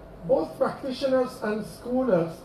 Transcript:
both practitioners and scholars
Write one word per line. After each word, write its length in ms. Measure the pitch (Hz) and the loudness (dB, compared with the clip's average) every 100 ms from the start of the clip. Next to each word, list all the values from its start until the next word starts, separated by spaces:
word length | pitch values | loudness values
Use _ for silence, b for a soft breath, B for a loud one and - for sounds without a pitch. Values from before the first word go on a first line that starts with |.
| - - 170 | -18 -10 2
both 300 | - 320 - | 2 2 0
practitioners 840 | 240 - 269 247 269 262 247 - | -2 -2 -6 -2 2 4 2 -2
and 220 | 214 214 208 | -4 -2 -6
scholars 680 | - 240 254 254 175 165 - | -10 -2 0 4 4 2 -4